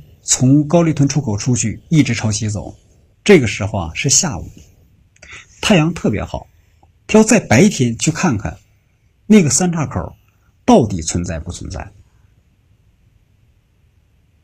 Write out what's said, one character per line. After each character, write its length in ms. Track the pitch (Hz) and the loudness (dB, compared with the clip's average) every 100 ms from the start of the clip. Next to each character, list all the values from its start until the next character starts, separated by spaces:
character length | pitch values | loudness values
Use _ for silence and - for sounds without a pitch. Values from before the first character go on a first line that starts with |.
| - _ | -20 _
从 440 | - - 127 143 147 | -4 0 4 4 4
高 140 | 170 | 2
丽 100 | 165 | 2
屯 160 | 151 139 | 2 0
出 140 | 156 | 0
口 160 | 127 101 | -4 -4
出 180 | - 120 | -2 -2
去， 240 | 107 104 _ | -2 -8 _
一 120 | 160 | 2
直 140 | 135 113 | 2 -2
朝 160 | 113 | -4
西 180 | 104 110 | -4 -6
走。 260 | 104 62 - _ _ _ _ | -8 -10 -18 _ _ _ _
这 160 | - 185 | 4 4
个 60 | 113 | 4
时 180 | - | -4
候 140 | 104 101 | -6 -4
啊， 140 | 82 | -6
是 160 | - 139 | -6 -2
下 260 | - 175 85 | 0 -2 -8
午， 120 | - - _ _ _ _ _ _ - - - _ | -14 -20 _ _ _ _ _ _ -20 -20 -20 _
太 140 | - 185 | -2 0
阳 180 | 160 | 0
特 160 | 175 185 | -4 -6
别 140 | 98 | -6
好， 240 | 80 - - _ _ _ _ _ - | -8 -12 -14 _ _ _ _ _ 2
他 140 | 214 | 2
要 40 | |
在 160 | 220 220 | 4 2
白 300 | - 110 202 | 2 4 4
天 260 | - 120 113 | 2 -2 -2
去 120 | - | -4
看 240 | - 185 104 | -2 -2 -2
看 220 | 82 - _ _ _ _ _ _ - | -6 -14 _ _ _ _ _ _ 4
那 160 | 214 | 4
个 60 | 147 | 4
三 220 | - 180 | 0 -2
岔 140 | 165 139 | -2 -4
口 300 | 92 - - _ _ _ _ - | -6 -8 -14 _ _ _ _ 4
到 220 | 226 107 | 4 4
底 160 | 92 | -4
存 200 | 78 92 | -6 -6
在 160 | 87 80 | -6 -8
不 120 | 82 | -10
存 180 | - - | -14 -12
在。 220 | - - _ _ _ _ _ _ _ _ _ _ _ _ _ _ _ _ _ _ _ _ _ _ _ _ _ | -14 -14 _ _ _ _ _ _ _ _ _ _ _ _ _ _ _ _ _ _ _ _ _ _ _ _ _